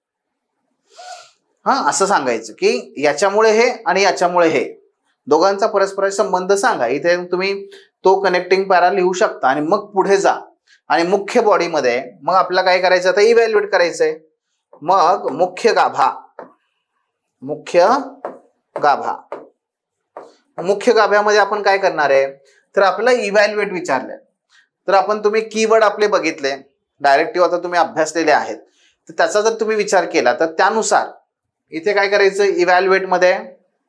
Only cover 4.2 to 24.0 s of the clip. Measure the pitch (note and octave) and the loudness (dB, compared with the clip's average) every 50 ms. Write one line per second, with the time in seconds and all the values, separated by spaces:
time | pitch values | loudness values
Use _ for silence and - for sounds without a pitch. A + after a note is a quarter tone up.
4.2 | F#3 F3 F3+ F3 E3+ D#3+ D#3 B2+ G#2+ - - - _ _ _ _ _ _ _ _ | -2 0 2 2 2 2 2 0 -4 -6 -10 -16 _ _ _ _ _ _ _ _
5.2 | _ C3 D3 D#3+ F3+ G3 G3+ G3 A3 G#3+ G#3 G3 G3 G3 - G3 G3 G3 G3 A3 | _ 0 2 2 2 2 0 0 -2 -2 0 0 -2 -2 -2 -4 -4 -2 -2 -2
6.2 | G#3 F#3+ F3+ F#3 F#3+ F#3 G3+ G3 A3+ A#3+ G3 D3 A#2+ A#2 C3+ D3 D#3+ E3+ F3 F3+ | -2 -2 -2 -2 0 0 0 0 0 0 -2 -2 -2 -2 -2 -2 0 0 -2 -2
7.2 | F3+ F3 F3+ F3+ F#3+ G3 G3 G3 G3 - - - _ _ _ _ - F#3 F#3+ G3 | -2 -4 -4 -4 -4 -4 -6 -6 -10 -16 -20 -20 _ _ _ _ 2 2 2 2
8.2 | G3 F#3 F3+ F3+ F3+ F3+ F#3+ F#3+ F#3+ F#3 F#3+ E3+ F3 F#3 G3+ F#3+ F3+ F3+ F#3 - | 2 0 0 -2 0 0 0 0 0 2 2 2 2 2 2 2 0 0 0 0
9.2 | A3 G#3+ - - - C3 C#3+ D3+ D3+ D#3+ G3 G3+ - - - F#3 E3+ F#3+ G3 F#3+ | -2 -2 -2 -2 -2 -2 -2 -2 -2 -2 -2 -4 -4 -4 -2 -2 0 2 2 2
10.2 | - - - - - - _ _ _ _ _ _ _ - D3 E3 E3+ F3+ G3+ G3 | 2 0 0 -2 -6 -16 _ _ _ _ _ _ _ -2 -2 0 0 0 0 -2
11.2 | G3 - - B3 A3+ G#3+ F#3 E3 F3 E3+ D#3+ D3+ C3 B2 A#2+ B2+ B2+ - - - | -2 -2 0 0 2 2 2 2 0 -2 -2 -2 0 0 -2 -2 -4 -8 -14 -10
12.2 | C#3 D#3+ F3+ F#3+ F3 F3+ F3+ F#3 F#3 F#3 F3+ F#3 F3+ F3+ F#3 F3+ F3+ F#3 F3+ G#3 | -4 -2 0 0 0 0 0 0 2 2 2 2 2 2 2 2 2 2 2 4
13.2 | G#3 A#3 A#3 A#3 A3+ A3+ G#3+ G#3 G3+ - G3 F3+ F3 E3 D#3+ - D#3+ D#3 D#3 D#3 | 4 4 4 4 2 2 2 0 0 0 0 0 0 0 0 0 -2 -2 -2 -4
14.2 | _ _ _ _ _ _ _ _ _ _ - - D3 E3 F#3+ F#3+ D#3+ E3+ G3 G3+ | _ _ _ _ _ _ _ _ _ _ -20 -8 -2 0 2 4 4 2 2 0
15.2 | G#3 E3 C3+ D#3 F3 F3+ - - - A3 - F3+ D3+ A#2+ - C#3 C#3+ - - - | -2 -4 -4 -2 -2 -2 -2 -2 0 0 2 2 0 0 0 0 -2 -2 -2 -4
16.2 | - _ _ - - - _ _ _ _ _ _ _ _ _ _ _ _ _ _ | -12 _ _ -20 -20 -20 _ _ _ _ _ _ _ _ _ _ _ _ _ _
17.2 | _ _ _ _ B2+ C#3 D3+ D#3 D#3 - - F3 F3 G#3+ B3+ C#4+ C4+ - - - | _ _ _ _ -12 -12 -12 -12 -8 -2 2 2 4 4 2 0 -2 -6 -14 -14
18.2 | - - - - _ _ _ _ _ _ - - - C#3+ C3 A2+ G#2 - - - | -14 -16 -16 -16 _ _ _ _ _ _ -8 -2 0 0 0 0 -2 -6 -10 -10
19.2 | - - - - - - _ _ _ _ _ _ _ _ _ _ _ _ - - | -12 -16 -18 -18 -18 -20 _ _ _ _ _ _ _ _ _ _ _ _ -20 -20
20.2 | - - _ _ _ _ _ - E3 F#3 G3+ G3+ - B3 G#3+ A3 G#3 F#3+ G3+ G#3 | -20 -20 _ _ _ _ _ -6 -4 -2 -2 0 2 2 4 4 4 4 2 2
21.2 | G#3 G#3+ G#3 G#3+ G3 G3+ G#3+ G#3 G3 G3+ G3 G3 F#3+ F3 D#3+ D#3 D3 C#3 C#3 C3+ | 2 4 4 2 2 2 0 -2 0 0 2 2 2 0 0 0 0 2 2 2
22.2 | C3+ C#3 C#3 - _ _ _ _ _ _ - G3+ G3+ F#3 F#3 G#3 A3 B3+ B3 A#3 | 2 0 -4 -12 _ _ _ _ _ _ 0 0 2 2 2 0 0 0 0 0
23.2 | G#3 G3+ G3 G#3+ G#3 G#3 G#3 G#3 G3+ - F#3 F3 - - C3+ B2+ | 0 0 2 2 2 2 0 -2 -4 -4 -6 -6 -6 -4 -4 -4